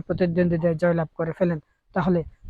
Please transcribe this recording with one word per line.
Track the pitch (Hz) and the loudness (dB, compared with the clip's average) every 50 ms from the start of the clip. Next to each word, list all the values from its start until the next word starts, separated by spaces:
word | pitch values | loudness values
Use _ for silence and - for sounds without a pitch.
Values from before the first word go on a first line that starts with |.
| 175 - | 0 -2
প্রতিদ্বন্দ্বিতায় | 180 170 185 175 165 175 180 175 170 165 160 175 165 156 | -2 0 0 0 2 2 2 2 2 2 0 0 0 2
জয়লাভ | 175 175 170 170 160 156 _ - | 2 2 2 2 -2 -4 _ -6
করে | 165 160 156 - | -6 -6 -2 -2
ফেলেন, | 190 175 170 156 - _ _ _ _ _ - | 0 0 0 -2 -6 _ _ _ _ _ -4
তাহলে | 196 156 185 180 175 156 - - - - - | -2 0 2 2 0 0 -4 -10 -18 -8 -2